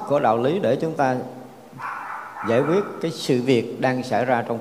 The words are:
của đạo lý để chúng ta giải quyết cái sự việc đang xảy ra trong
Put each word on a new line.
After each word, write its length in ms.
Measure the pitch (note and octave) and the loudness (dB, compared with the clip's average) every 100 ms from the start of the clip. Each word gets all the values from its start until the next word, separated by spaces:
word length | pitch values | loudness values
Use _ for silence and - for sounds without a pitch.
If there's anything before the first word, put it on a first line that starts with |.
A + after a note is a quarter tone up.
| - | 2
của 120 | C#3+ | 2
đạo 180 | B2+ A2+ | 4 4
lý 220 | B2+ F3+ | 2 2
để 160 | G3 C3+ | 2 0
chúng 180 | D#3+ | 0
ta 220 | D3+ C3+ B2+ - - - - - - - - - - - - G#2 | 0 0 0 -4 -12 -16 -20 -20 -14 -12 -10 -10 -12 -12 -8 0
giải 120 | A2+ | 2
quyết 220 | C#3+ F#3 G3+ - | 4 2 0 -4
cái 100 | E3 | -6
sự 300 | - - B2+ | -4 0 2
việc 400 | B2 B2 - - | 4 4 2 0
đang 220 | B2+ B2+ | 0 0
xảy 220 | A#2+ G#2+ B2 | 0 0 2
ra 180 | B2 A#2 | 2 0
trong 100 | A2+ | -4